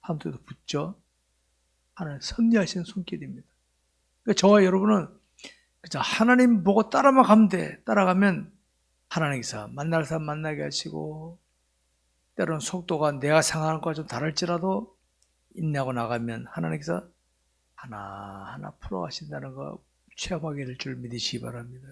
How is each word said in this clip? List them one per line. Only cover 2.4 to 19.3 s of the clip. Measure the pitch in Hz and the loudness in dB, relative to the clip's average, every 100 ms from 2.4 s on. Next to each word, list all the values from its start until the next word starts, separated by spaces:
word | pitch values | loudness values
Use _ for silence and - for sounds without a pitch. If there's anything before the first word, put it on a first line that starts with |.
| 226 226 175 185 | 4 6 4 -2
손길입니다. | 170 - 175 156 139 127 - _ _ _ _ _ _ _ | -6 -8 -8 -10 -10 -14 -18 _ _ _ _ _ _ _
그러니까 | - 202 | -2 4
저와 | 196 208 | 6 8
여러분은 | 185 190 208 208 151 - _ _ - - _ _ | 6 4 4 2 0 -12 _ _ -20 -20 _ _
그저 | - 151 | -10 -6
하나님 | - - 226 247 254 226 | -4 2 6 8 8 6
보고 | 180 202 214 | 4 4 4
따라만 | 269 277 269 | 4 6 6
가면 | 254 214 214 | 8 10 8
돼. | 185 156 - | 4 -4 -8
따라가면 | - 214 190 180 202 170 - _ _ _ _ _ _ | 0 2 4 6 4 2 -4 _ _ _ _ _ _
하나님께서 | - 156 135 113 104 104 | -2 -2 -2 -6 -10 -12
만날 | 127 151 165 | -8 -2 -2
사람 | 143 160 | -2 -6
만나게 | 151 151 156 147 | -6 -6 -6 -6
하시고, | 147 143 - 156 156 156 160 175 _ _ _ _ _ _ _ _ _ - | -6 -8 -8 -8 -10 -10 -14 -18 _ _ _ _ _ _ _ _ _ -6
때로는 | 180 160 | -4 -4
속도가 | 127 185 170 156 151 | -6 -8 -6 -2 0
내가 | 143 139 156 | -2 2 2
생각하는 | 151 160 156 156 | 2 -2 -2 -2
것과 | 160 | -4
좀 | 156 156 | -6 -8
다를지라도 | - 151 151 175 175 185 190 226 _ _ _ _ _ _ - | -6 -4 -4 -4 -2 -2 -2 -6 _ _ _ _ _ _ -6
인내하고 | 160 143 131 | -4 -2 -2
나가면 | 123 117 120 117 113 127 | -4 -4 -4 -4 -8 -10
하나님께서 | - 165 156 147 175 - _ _ _ _ _ _ | -6 -4 -4 -4 -6 -6 _ _ _ _ _ _
하나하나 | _ - 107 98 98 101 98 98 131 - - | _ -16 -14 -14 -14 -14 -14 -16 -14 -16 -16
풀어가신다는 | - 95 87 - 151 | -10 -8 -8 -10 -12